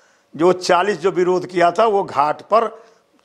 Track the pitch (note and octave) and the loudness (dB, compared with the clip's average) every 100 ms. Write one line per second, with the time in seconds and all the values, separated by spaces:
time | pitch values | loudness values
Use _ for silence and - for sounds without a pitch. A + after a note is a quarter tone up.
0 | _ _ _ - F3 F3+ F3+ F3 G3 F#3 | _ _ _ 0 2 2 2 0 0 -2
1 | F3+ E3+ F3+ F3+ E3+ F3+ F3 E3+ A3+ G3+ | -2 0 0 0 -2 0 2 2 0 0
2 | E3 B2+ D3 D3+ - G#3+ A3 - - _ | -2 -2 -2 -2 -2 0 0 -6 -20 _
3 | _ _ | _ _